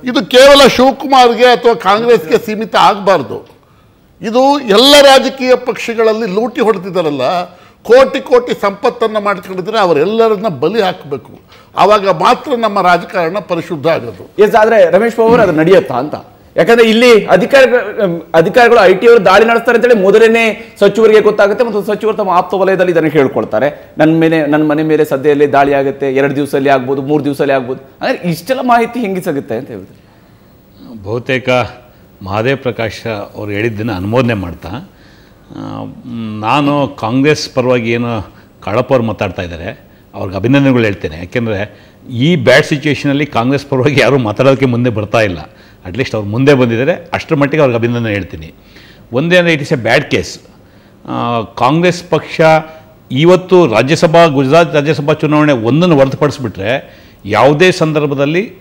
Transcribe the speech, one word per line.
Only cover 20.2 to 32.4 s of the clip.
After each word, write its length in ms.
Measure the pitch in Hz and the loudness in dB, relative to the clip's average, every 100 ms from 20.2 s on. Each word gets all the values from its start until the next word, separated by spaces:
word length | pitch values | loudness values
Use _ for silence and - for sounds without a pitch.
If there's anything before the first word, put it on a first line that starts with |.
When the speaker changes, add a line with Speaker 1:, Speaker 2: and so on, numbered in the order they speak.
| 226 226 226 202 - - | 4 2 0 -4 -14 0
Speaker 2:
ಸಚಿವರಿಗೆ 400 | 202 202 220 214 | 0 4 4 4
ಗೊತ್ತಾಗುತ್ತೆ 440 | 208 214 202 220 | 2 2 0 0
ಮತ್ತು 180 | 233 202 | -2 -2
ಸಚಿವರು 340 | 196 208 214 196 | -4 -4 -4 -2
ತಮ್ಮ 140 | 196 | 0
ಆಪ್ತ 240 | 175 180 | 0 0
ವಲಯದಲ್ಲಿ 380 | 190 190 185 180 | -2 0 2 0
ಇದನ್ನು 160 | 170 156 | 0 0
ಹೇಳ್ಕೊಳ್ತಾರೆ. 880 | 156 131 123 104 110 139 - - - | 0 0 -2 -4 -2 -2 -4 -16 0
"ನನ್ನ 200 | 156 165 | 2 2
ಮೇಲೆ, 280 | 160 165 143 | 2 0 0
ನನ್ನ 200 | 151 156 | 0 0
ಮನೆ 160 | 147 | 0
ಮೇಲೆ 220 | 156 151 | 0 0
ಸದ್ಯದಲ್ಲಿ 480 | 151 135 147 143 147 | 0 0 0 2 2
ದಾಳಿ 220 | 139 139 | 2 2
ಆಗುತ್ತೆ, 400 | 139 139 139 139 | 0 -2 -4 -4
ಎರಡು 220 | 131 143 139 | 0 -2 -2
ದಿವಸದಲ್ಲಿ 340 | 139 143 139 | -4 -2 0
ಆಗ್ಬೋದು, 320 | 135 123 139 | 0 0 -6
ಮೂರು 220 | 135 151 | -2 -2
ದಿವಸದಲ್ಲಿ 280 | 139 139 139 | -2 -4 -2
ಆಗ್ಬೋದು." 280 | 135 123 127 - _ | -2 -4 -12 -14 _
ಅಂದ್ರೆ 300 | - 254 175 | -6 -4 -6
ಇಷ್ಟೆಲ್ಲ 300 | 160 - 262 | -6 -4 -4
ಮಾಹಿತಿ 380 | 254 233 226 240 | 0 0 0 -4
ಹೆಂಗೆ 200 | 214 185 | -6 -6
ಸಿಗುತ್ತೆ 340 | 180 139 - | -6 -6 -6
ಅಂತ 140 | 113 139 | -10 -10
ಹೇಳಿದ್ರೆ 340 | 107 95 - _ _ _ _ _ _ _ _ - 110 | -16 -16 -20 _ _ _ _ _ _ _ _ -20 -16
Speaker 3:
ಬಹುತೇಕ 460 | 95 120 117 127 127 127 117 - - _ _ _ | -8 -8 -4 -4 0 0 -2 -10 -20 _ _ _
ಮಹಾದೇವ್ 360 | 95 104 | -8 -4